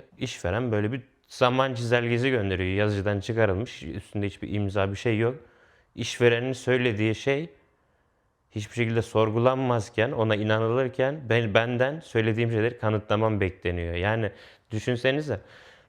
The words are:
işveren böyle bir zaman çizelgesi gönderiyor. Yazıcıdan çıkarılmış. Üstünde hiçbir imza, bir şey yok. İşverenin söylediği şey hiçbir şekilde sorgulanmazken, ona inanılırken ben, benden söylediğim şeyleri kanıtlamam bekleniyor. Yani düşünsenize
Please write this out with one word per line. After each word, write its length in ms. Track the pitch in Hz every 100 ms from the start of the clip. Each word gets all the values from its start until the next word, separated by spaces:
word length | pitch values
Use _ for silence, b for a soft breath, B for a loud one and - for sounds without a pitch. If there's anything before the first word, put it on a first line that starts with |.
| - -
işveren 540 | 123 - - 98 123
böyle 200 | 104 104
bir 100 | 131 - _ _
zaman 460 | - 123 127 135
çizelgesi 560 | 120 117 120 117 120 135
gönderiyor. 400 | 127 98 92 92 98
Yazıcıdan 420 | 107 101 98 101
çıkarılmış. 640 | 98 113 107 92 127 -
Üstünde 420 | 78 76 - 104 101
hiçbir 260 | - -
imza, 380 | 104 101 101 98
bir 60 | 98
şey 200 | 123 107
yok. 180 | 117 139 b b b b b -
İşverenin 580 | 113 - 120 117 127
söylediği 600 | 127 - 127 123 104 110 107
şey 340 | - 139 165 - _ _ _ _ _ _ _ _ _
hiçbir 240 | 110 104 -
şekilde 260 | 113 113
sorgulanmazken, 1080 | 110 107 110 110 123 131 131 120 101 - 117
ona 240 | 143 110 107
inanılırken 840 | 107 110 113 120 127 123 131 156 120
ben, 240 | 117 113
benden 460 | 113 117 120 131 160
söylediğim 520 | - 117 110 110 117
şeyleri 260 | 113 113 120
kanıtlamam 640 | 110 107 - 104 110 107
bekleniyor. 540 | 95 - 90 87 85 85
Yani 360 | 98 113 104 - B B -
düşünsenize 680 | 110 - 120 131 139 151 98 - B B B